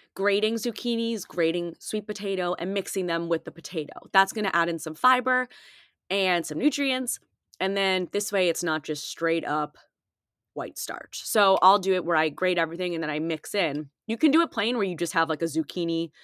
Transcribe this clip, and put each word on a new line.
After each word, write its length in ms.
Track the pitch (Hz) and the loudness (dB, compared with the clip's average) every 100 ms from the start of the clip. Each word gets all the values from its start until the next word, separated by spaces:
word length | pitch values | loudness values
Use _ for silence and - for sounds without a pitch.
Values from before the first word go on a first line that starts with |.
| _ | _
grating 400 | - 196 202 214 226 | -2 0 2 0 0
zucchinis, 720 | 196 - 240 233 226 220 - | -4 -4 -2 0 0 -4 -4
grating 500 | 175 165 175 175 165 | 0 2 2 -4 -8
sweet 280 | - 214 214 | -6 -6 -6
potato, 480 | 202 202 190 175 | -6 -4 -2 -2
and 200 | 180 185 | -2 -2
mixing 320 | 202 190 190 180 | -2 -2 -4 -2
them 220 | 170 170 | -2 0
with 160 | 160 | 0
the 80 | - | -2
potato. 420 | - - 170 147 - - | -12 -8 -6 -6 -10 2
That's 200 | 196 196 | 4 4
gonna 180 | 220 208 | 0 -2
add 160 | 170 170 | 0 0
in 120 | 170 | -2
some 160 | 156 160 | -6 0
fiber 520 | 254 254 254 254 247 - - - _ _ _ | 2 4 2 0 -2 -8 -20 -20 _ _ _
and 340 | 196 185 175 | 0 2 2
some 140 | 160 147 | 0 0
nutrients, 640 | 277 - 277 254 247 - _ _ _ _ | 0 2 0 -2 -4 -8 _ _ _ _
and 160 | 190 196 | -2 0
then 320 | 190 185 175 | 2 2 0
this 200 | 202 208 | -4 -2
way 160 | 202 180 | 2 2
it's 160 | - | 2
not 180 | 170 156 | -2 -2
just 260 | 151 151 - | -4 -6 -8
straight 360 | - 165 165 | -4 0 0
up 340 | - 151 147 - _ _ _ _ _ _ _ | 0 -2 -4 -8 _ _ _ _ _ _ _
white 240 | 147 117 - | -10 -10 -10
starch. 460 | - - - - | -10 -10 -12 -12
So 340 | - 214 196 190 | -2 4 6 6
I'll 160 | 185 202 | 6 6
do 160 | 185 | 4
it 100 | 185 | 0
where 120 | 160 160 | 2 2
I 120 | 160 | 0
grate 300 | 143 185 175 | 0 0 2
everything 360 | 165 170 180 | 0 -2 -4
and 80 | 165 | -2
then 80 | 156 | -4
I 100 | 151 | -2
mix 340 | 165 156 - | -2 -4 -4
in. 360 | 202 160 143 147 _ - | -2 0 -2 -8 _ -8
You 100 | 220 | 2
can 140 | 311 | 4
do 100 | 320 | 4
it 80 | 330 | 2
plain 260 | - 220 240 | 0 -2 0
where 100 | 196 | -2
you 100 | 165 | -2
just 160 | 175 | -2
have, 160 | 175 160 | 0 0
like, 140 | 151 | 0
a 40 | 165 | -2
zucchini 640 | 151 151 180 170 165 165 - | -2 -4 -4 -2 -2 -4 -10